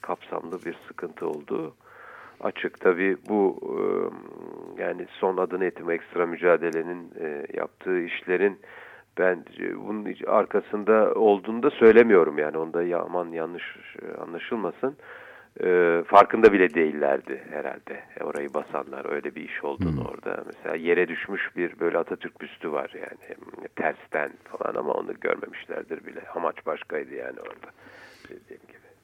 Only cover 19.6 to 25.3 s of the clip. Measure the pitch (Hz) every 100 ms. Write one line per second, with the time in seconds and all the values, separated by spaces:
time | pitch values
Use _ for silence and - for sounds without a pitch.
19.6 | 71 69 90 73 - - - 50 - -
20.6 | 80 82 82 85 90 82 - 98 - -
21.6 | 87 - 85 85 82 92 85 _ 78 -
22.6 | 87 73 71 - - - - - - -
23.6 | - - 80 - - 78 71 - - -
24.6 | - - 71 - - - -